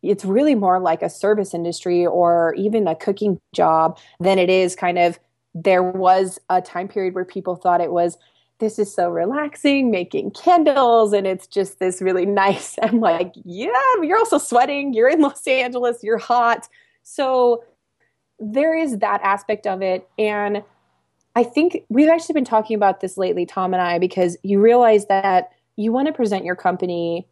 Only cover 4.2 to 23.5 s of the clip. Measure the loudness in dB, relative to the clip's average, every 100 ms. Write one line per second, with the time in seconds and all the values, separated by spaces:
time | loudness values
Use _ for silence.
4.2 | 0 2 2 2 2 -2 -4 2 0 0
5.2 | _ _ _ -6 0 2 2 0 2 2
6.2 | 2 -6 _ -2 -2 -10 -8 -6 -6 -6
7.2 | -8 -8 -8 -4 0 0 0 0 -2 -4
8.2 | _ _ _ _ -6 -2 -4 -2 -4 -2
9.2 | -4 -4 -6 -8 -4 0 0 -2 -4 -6
10.2 | -8 -4 2 4 4 2 4 4 4 2
11.2 | -2 -6 -6 -4 -4 -4 -4 -2 -2 0
12.2 | 0 2 2 0 -6 -4 0 2 2 0
13.2 | -4 -10 -16 -10 -4 0 2 0 0 0
14.2 | 2 -2 0 0 0 -2 -4 2 2 4
15.2 | 0 0 -2 -2 -2 -2 -4 -4 -4 -4
16.2 | 0 2 2 0 -6 _ _ _ _ -4
17.2 | -2 2 2 0 -4 _ _ _ _ _
18.2 | _ _ -6 0 0 0 -2 -2 -2 -2
19.2 | -2 -2 -2 -6 -4 -4 -2 -4 -6 -4
20.2 | -2 -2 -4 -4 -8 _ _ _ _ _
21.2 | _ -2 0 2 0 -2 _ 2 4 4
22.2 | 0 -4 0 0 0 0 0 0 -8 -6
23.2 | -4 -2 -4